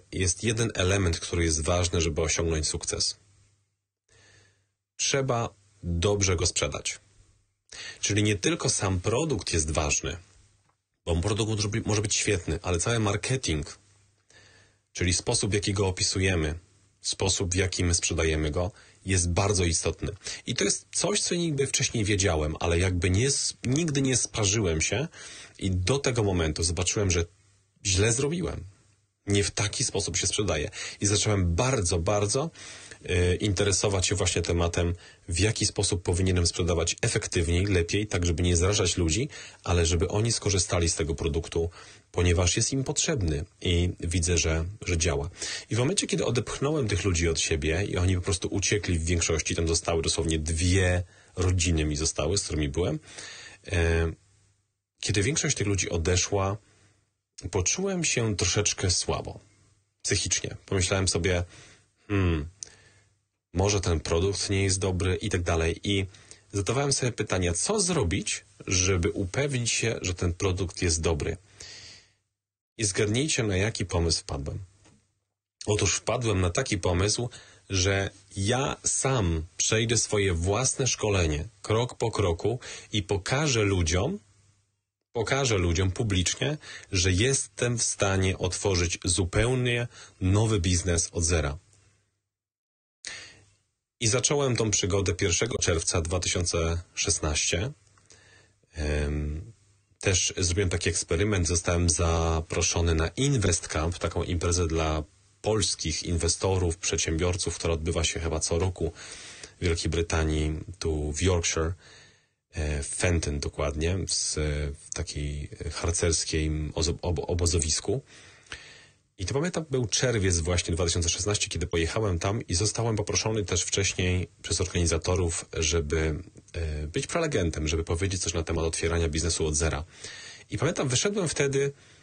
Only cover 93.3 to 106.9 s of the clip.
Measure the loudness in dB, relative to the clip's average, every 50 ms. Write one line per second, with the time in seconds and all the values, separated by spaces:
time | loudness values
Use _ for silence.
93.3 | -20 -20 -20 _ _ _ _ _ _ _ _ _ _ -4 0 0 2 2 2 2
94.3 | 2 2 2 2 2 2 2 2 2 0 2 2 2 2 2 0 0 0 0 0
95.3 | 2 0 0 -2 -2 0 0 0 0 0 0 0 0 0 0 0 -2 -2 -2 -2
96.3 | -2 0 0 0 0 0 0 0 0 -2 -4 -6 -6 -4 -2 0 0 0 0 0
97.3 | 0 0 0 0 0 0 -2 -4 -6 -10 _ _ _ _ _ -20 -20 -20 -20 -20
98.3 | -20 -20 -20 _ _ _ _ _ -8 -4 -2 0 0 0 0 0 0 -2 -2 -2
99.3 | -4 -6 -8 -12 -16 _ _ _ _ _ _ _ _ -2 0 2 2 4 2 0
100.3 | 0 0 0 0 2 2 2 2 0 0 0 0 0 0 0 0 0 2 2 2
101.3 | 2 2 2 2 0 0 0 2 2 4 4 4 4 4 2 2 2 2 2 2
102.3 | 2 0 -2 -2 -2 0 0 0 2 2 2 2 2 2 0 -2 -2 -2 0 2
103.3 | 2 2 2 2 2 0 -2 -4 -4 -2 -2 -2 -2 -2 -4 -4 -2 -2 -2 -2
104.3 | 0 0 2 2 2 2 2 2 0 0 0 0 0 -2 -4 -6 _ _ _ _
105.3 | _ _ -2 0 0 2 0 -2 -2 -4 -4 -4 -4 -4 -4 -2 -2 0 0 0
106.3 | 0 0 0 0 2 2 2 0 -2 -2 -4 -2